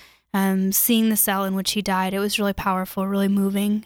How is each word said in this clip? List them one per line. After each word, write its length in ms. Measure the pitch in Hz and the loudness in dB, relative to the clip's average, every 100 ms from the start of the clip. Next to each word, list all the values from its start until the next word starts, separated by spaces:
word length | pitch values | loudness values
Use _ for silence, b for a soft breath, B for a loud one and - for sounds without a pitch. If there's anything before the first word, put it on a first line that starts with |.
| B B B | B B B
um, 400 | 196 190 190 190 | 0 2 2 0
seeing 380 | - - 226 220 | 0 2 4 2
the 60 | 214 | 2
cell 280 | - 196 | 0 0
in 100 | 190 | -2
which 180 | 190 185 | -4 -2
he 100 | 208 | -4
died, 300 | 196 185 190 | 0 0 0
it 60 | 190 | -2
was 200 | 202 202 | -2 0
really 140 | 202 | -2
powerful, 520 | 190 196 185 185 196 190 | -2 -2 -2 -4 -4 -2
really 220 | 196 196 | 0 2
moving, 560 | 196 196 196 208 214 | 2 0 0 0 -2